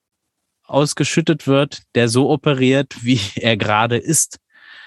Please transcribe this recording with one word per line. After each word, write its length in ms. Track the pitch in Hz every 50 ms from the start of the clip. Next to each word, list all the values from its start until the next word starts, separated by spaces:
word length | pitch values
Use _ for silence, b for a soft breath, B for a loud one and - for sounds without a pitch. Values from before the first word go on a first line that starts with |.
| _ _ _ _ _ _ _ _ _ _ _ _ _
ausgeschüttet 840 | - 127 135 151 143 - - 147 - - 170 160 - 160 - -
wird, 360 | 135 135 139 147 - - - - _ -
der 140 | 120 117 117
so 220 | 110 127 143 120
operiert, 760 | 151 139 - 156 139 131 127 127 131 139 143 - - - 117
wie 160 | 120 131 110 101 101
<laughs> 80 | -
er 200 | - - 113 113
gerade 400 | 98 - 110 104 107 117 117 120
ist, 440 | 117 - - 160 - - - - - _ _ B B B B B B B